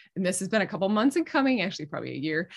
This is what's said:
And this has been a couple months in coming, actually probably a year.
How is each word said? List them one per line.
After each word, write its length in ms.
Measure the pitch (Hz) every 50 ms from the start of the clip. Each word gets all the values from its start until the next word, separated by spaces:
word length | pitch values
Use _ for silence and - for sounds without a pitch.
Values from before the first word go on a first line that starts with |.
| - _ -
And 100 | 190 190
this 140 | 180 185 -
has 80 | 190
been 160 | 170 220 208 190
a 40 |
couple 220 | - 208 185 190 190
months 260 | 214 214 233 277 -
in 100 | 339 330
coming, 360 | - - 285 269 262 262 208
actually 240 | 175 196 - - -
probably 280 | 147 147 - 123 127 127
a 40 | 131
year. 300 | 143 160 151 160 185 - -